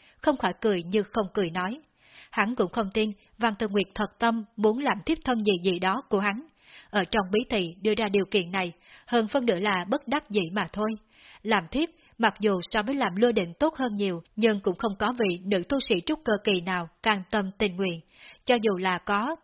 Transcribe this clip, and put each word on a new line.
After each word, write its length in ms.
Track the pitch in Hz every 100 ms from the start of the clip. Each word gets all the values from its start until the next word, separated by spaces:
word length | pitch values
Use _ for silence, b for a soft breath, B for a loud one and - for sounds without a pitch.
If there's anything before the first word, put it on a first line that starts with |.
| b b
không 160 | - 269
khỏi 160 | 190 -
cười 220 | 220 185
như 200 | 170 214
không 240 | 202 233 190
cười 160 | - 175
nói. 300 | 180 185 277 - B B B B
Hắn 240 | - 202
cũng 180 | 247 180
không 180 | - 196
tin 180 | 220 214 202 b -
Văn 160 | 226 208
Tư 100 | 214
Nguyệt 180 | 202 202
thật 240 | - 208 -
tâm 260 | 233 226 208 -
muốn 220 | 214 233
làm 180 | 285 196 214
thiếp 120 | 320
thân 200 | - 240
gì 80 | 208 180
gì 160 | 185 175
đó 240 | 185 220 -
của 80 | 202
hắn. 280 | 208 208 320 B B B B
Ở 140 | 208
trong 220 | 180 226 185
bí 80 | 208 247
thị 240 | 214 170 175
đưa 120 | 214
ra 140 | 208 208
điều 160 | 202 185
kiện 200 | 208 170
này, 200 | 190 180 - B B B
hơn 220 | 240 214
phân 180 | 277 233
nửa 120 | 175
là 260 | 208 185 175
bất 200 | 277 -
đắc 220 | 285 -
dĩ 100 | 208 165
mà 160 | 202 170
thôi. 180 | 202 214 220 B B B B
Làm 240 | 214 214 165
thiếp, 180 | 262 330 b b b
mặc 160 | 220 -
dù 200 | 214 185 170
so 140 | 220
với 120 | 208
làm 220 | 277 214 180
lôi 160 | 240
định 200 | 220 175 170
tốt 160 | 311
hơn 220 | - 254 202
nhiều, 260 | 202 170 - -
nhưng 240 | 226 208
cũng 160 | 202 175
không 160 | 226 196
có 140 | 214 247
vị 200 | 208 175
nữ 180 | 185 196 175
tu 120 | 277
sĩ 200 | - 190 170
trúc 140 | 302
cơ 80 | - 202
kỳ 160 | 214 185
nào 280 | 175 180 170 _
can 200 | 226 208 185
tâm 200 | 220 190 -
tình 180 | 214 180
nguyện. 240 | 190 165 B B B B
Cho 100 | -
dù 220 | 240 214 185
là 200 | 185 175
có 380 | - 202 247 330